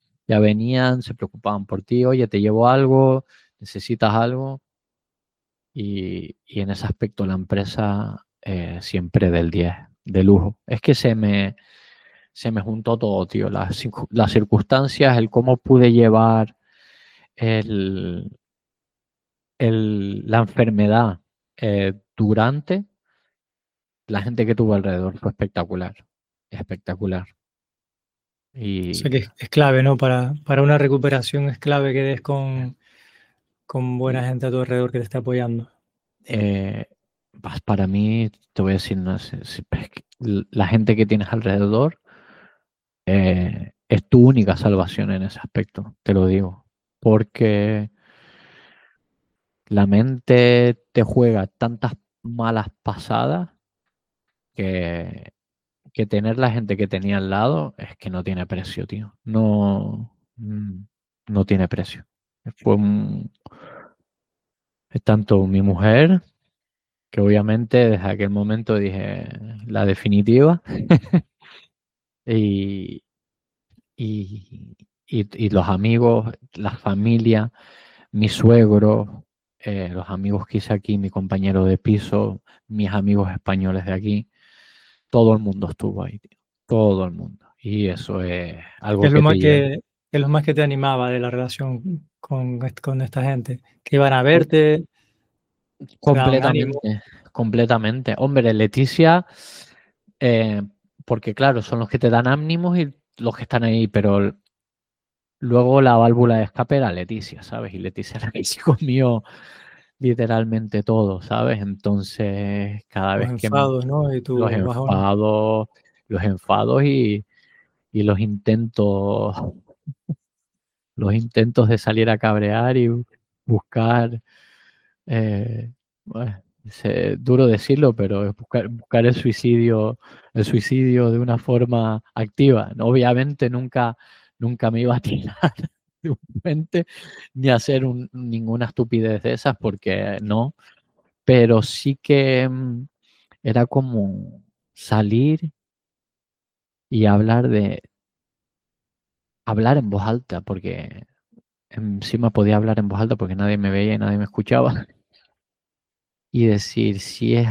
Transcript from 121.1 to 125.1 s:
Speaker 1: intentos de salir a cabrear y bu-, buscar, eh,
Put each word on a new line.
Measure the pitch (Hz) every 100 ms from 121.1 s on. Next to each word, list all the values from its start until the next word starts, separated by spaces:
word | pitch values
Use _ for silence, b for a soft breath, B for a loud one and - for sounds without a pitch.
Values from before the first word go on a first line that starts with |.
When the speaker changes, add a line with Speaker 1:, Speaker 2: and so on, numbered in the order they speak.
Speaker 1:
intentos | 110 117 - 113 117 113
de | 113
salir | - 110 113
a | 107
cabrear | 110 107 104 110 123 127
y | 120
bu-, | 120 120 _ _ _ -
buscar, | 110 - 117 113 120 117 117 b b b b b b b _
eh, | -